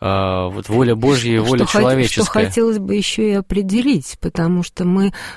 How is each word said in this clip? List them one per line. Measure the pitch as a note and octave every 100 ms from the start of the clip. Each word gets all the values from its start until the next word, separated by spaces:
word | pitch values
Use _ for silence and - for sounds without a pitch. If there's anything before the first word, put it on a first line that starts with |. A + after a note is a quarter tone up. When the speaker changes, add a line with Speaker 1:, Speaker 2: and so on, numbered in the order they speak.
Speaker 1:
а, | G2+ F#2+ F#2+ F#2 F#2
вот | G2+ G#2
воля | A2+ B2 A2
Божья | B2+ C3+ A#2
и | A2+
Speaker 2:
Что |
Speaker 1:
воля | A2+ B2+
Speaker 2:
хот-, | G2+
Speaker 1:
человеческая. | G#2 B2 C3 A#2+ -
Speaker 2:
что | G#3
хотелось | G#3+ C3+ A#3 A3+ G#3+
бы | F#3+ G#3
еще | - -
и | G#3+
определить, | G3 G3 F#3 F#3+ A3 C4 G3 - -
потому | - F3 E3 F3+
что | F3 -
мы, | F3+ F#3+ G3 - -